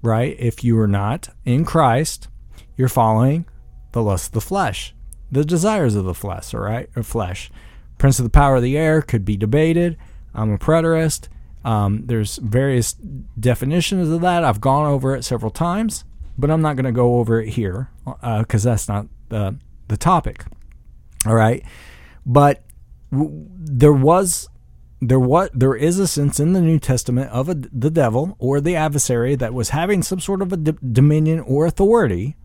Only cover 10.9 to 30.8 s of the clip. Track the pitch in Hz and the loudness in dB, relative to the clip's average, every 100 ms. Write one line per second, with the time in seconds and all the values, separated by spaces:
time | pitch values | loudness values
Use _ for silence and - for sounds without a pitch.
10.9 | 165 160 - - - - - - 107 101 | 0 0 -4 -12 -20 -20 -10 -4 0 0
11.9 | 107 120 117 104 - 117 113 139 127 110 | -2 -2 -2 -2 -6 -2 0 2 0 0
12.9 | - - 139 - - 117 117 131 170 160 | -6 -12 -14 -12 -2 0 0 0 0 0
13.9 | 196 165 165 180 175 160 104 135 139 151 | 0 0 0 2 2 0 0 2 2 2
14.9 | 139 131 135 127 120 110 - 170 190 226 | 0 0 -4 -4 -4 -4 -4 -2 -2 -4
15.9 | - - - - - 143 160 156 135 131 | -6 -14 -16 -14 -4 0 2 0 0 -2
16.9 | 120 120 120 117 117 110 110 101 90 131 | 2 2 2 2 0 0 -4 -4 -4 -10
17.9 | - - - 123 110 107 113 113 110 - | -12 -14 -10 -4 -2 0 2 2 0 -2
18.9 | 101 104 - - 110 98 - - - - | -6 -8 -16 -10 -6 -4 -6 -16 -20 -8
19.9 | 107 - 180 - - - - - - - | -2 2 2 0 -10 -16 -18 -20 -20 -20
20.9 | - - - 107 113 110 123 - - - | -20 -20 -4 2 4 4 2 -6 -20 -20
21.9 | - - - - 127 143 139 - - - | -20 -20 -14 2 4 4 2 -8 -20 -20
22.9 | - - 135 151 151 151 185 160 131 147 | -20 -6 -4 -4 -6 -18 -14 -6 4 6
23.9 | 143 135 175 190 - - - - - - | 6 6 4 2 -4 -8 -20 -20 -20 -20
24.9 | - 123 131 127 160 190 131 131 117 151 | -8 0 2 4 2 2 2 2 2 0
25.9 | 180 196 - 143 - 151 190 165 160 - | 0 -2 0 -2 0 0 2 2 2 0
26.9 | 123 - 123 135 117 139 170 131 123 135 | -2 0 -4 -2 -4 -4 -6 -6 -4 0
27.9 | 160 127 113 165 - 127 143 147 175 156 | 2 2 0 -4 -4 -2 0 0 -2 -2
28.9 | 143 - 120 123 139 123 123 110 147 180 | -2 -2 0 0 -2 -2 -4 -4 -2 0
29.9 | 202 151 185 175 196 190 185 156 151 | 0 -2 -6 -4 -4 -4 -2 -4 -4